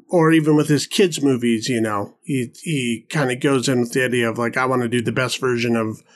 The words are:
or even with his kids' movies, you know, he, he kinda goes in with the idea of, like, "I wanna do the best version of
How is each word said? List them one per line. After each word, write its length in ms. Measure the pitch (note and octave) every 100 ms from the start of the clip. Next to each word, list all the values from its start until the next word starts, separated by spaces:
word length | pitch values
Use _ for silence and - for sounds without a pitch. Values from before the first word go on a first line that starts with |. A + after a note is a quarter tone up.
| -
or 220 | F3 D#3+
even 260 | D#3+ D3+ D3+
with 120 | D3+
his 180 | C#3+ -
kids' 360 | - F#3 D#3
movies, 460 | C#3 B2 A#2+ A2 B2
you 120 | A#2+
know, 360 | A2 G2+ G2+ _
he, 300 | - C3 A#2+ -
he 440 | F3 C#3+ A#2+ A2+ -
kinda 240 | D#3+ C3
goes 340 | B2+ C#3+ C3+ B2
in 120 | B2
with 120 | A#2+
the 120 | C3+
idea 260 | B2+ A#2+ A#2
of, 80 | A2+
like, 180 | A#2+ C3
"I 100 | C3
wanna 220 | B2+ A#2
do 140 | A#2+
the 100 | A#2+
best 280 | B2+ B2 -
version 340 | C3 A#2+ A#2+
of 280 | A#2 A2 A2 _